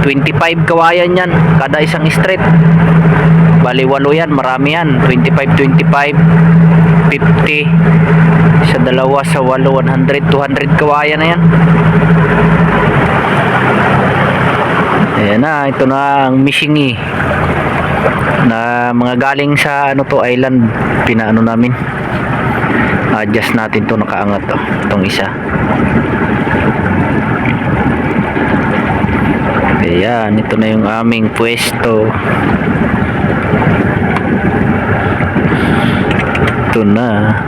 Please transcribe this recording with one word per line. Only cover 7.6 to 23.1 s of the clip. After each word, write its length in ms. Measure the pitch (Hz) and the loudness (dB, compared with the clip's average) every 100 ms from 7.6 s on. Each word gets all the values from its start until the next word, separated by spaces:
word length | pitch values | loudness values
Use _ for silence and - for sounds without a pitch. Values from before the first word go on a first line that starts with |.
| 160 165 165 165 - 165 160 165 - 160 - | 0 2 4 2 4 4 4 4 4 4 2
Sa 80 | - | 2
dalawa, 480 | 127 127 131 139 139 | 2 2 2 0 0
sa 160 | 156 | 0
walo, 400 | 127 131 131 135 | 0 2 2 2
one 80 | 131 | 0
hundred, 320 | 131 131 139 160 | 0 2 0 0
two 80 | 151 | 0
hundred 320 | 139 139 143 160 | 0 -2 0 2
kawayan 400 | 151 147 151 156 | 2 0 0 0
na 160 | 160 | 0
yan. 80 | 170 165 165 165 165 160 165 165 165 - 160 165 165 170 - - - - - - - - - - - - - - - - - - - - - - - - - | 2 2 4 4 2 2 2 2 2 2 2 2 2 0 0 0 0 0 -2 -2 -2 -2 -2 -2 0 0 0 0 -2 -2 -2 -2 -2 -4 -4 -2 0 0 0
Ayan 240 | 104 107 | 0 0
na, 240 | 147 151 139 | 0 -2 -2
ito 160 | 127 | -2
na 480 | 131 135 139 139 135 | -2 0 0 0 2
ang 160 | 131 135 | 2 0
missing 320 | 143 151 151 | 0 0 0
eh. 160 | 139 110 - - - - - - - - - - - - - - 127 | 0 -2 -6 -4 -4 -2 -2 -2 -4 -4 -4 -2 -4 -4 -4 0 0
Na 480 | 113 117 120 123 | 0 -2 -2 -2
mga 240 | 120 123 123 | 0 0 0
galing 400 | 135 139 143 147 | -2 0 0 0
sa 320 | 151 139 139 | -2 0 0
ano 160 | 135 135 | 0 0
to, 160 | 139 | 0
island, 400 | 123 123 131 127 113 - - - - | 0 0 2 2 0 -2 -4 -2 0
pinaano 320 | 113 110 110 | 0 0 0
namin. 320 | 113 113 123 123 - - - - - - - - - - - - - | 0 0 0 -2 -6 -6 -6 -6 -4 -4 -4 -4 -4 -2 -2 -2 -2